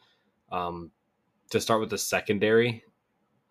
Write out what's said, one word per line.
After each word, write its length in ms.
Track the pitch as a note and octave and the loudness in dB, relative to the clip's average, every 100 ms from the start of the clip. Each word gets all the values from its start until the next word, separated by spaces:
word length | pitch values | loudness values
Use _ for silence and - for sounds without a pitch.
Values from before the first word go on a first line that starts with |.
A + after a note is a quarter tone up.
| _ _ _ _ _ | _ _ _ _ _
Um, 400 | F#2 F2 F2 E2 _ _ _ _ _ _ | -6 -6 -8 -12 _ _ _ _ _ _
to 100 | G#2+ | -2
start 200 | - A2+ | 2 0
with 100 | A2 | 0
the 80 | G2 | -4
secondary, 840 | - F#2 - G#2 G#2+ A2+ A#2+ A2+ - _ _ _ _ _ _ | -2 -2 -2 0 4 4 2 -2 -14 _ _ _ _ _ _